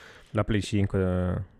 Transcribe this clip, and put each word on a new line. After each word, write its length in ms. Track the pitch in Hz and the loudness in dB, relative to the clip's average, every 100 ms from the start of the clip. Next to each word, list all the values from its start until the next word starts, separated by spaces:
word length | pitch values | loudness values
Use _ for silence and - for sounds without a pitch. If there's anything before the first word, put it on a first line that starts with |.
| - - - | -20 -20 -8
La 120 | 104 | -4
Play 180 | 104 110 | 0 0
cinque, 380 | 95 104 98 98 | 0 0 0 2
eh. 580 | 92 90 90 90 95 - | 0 0 0 -2 -6 -14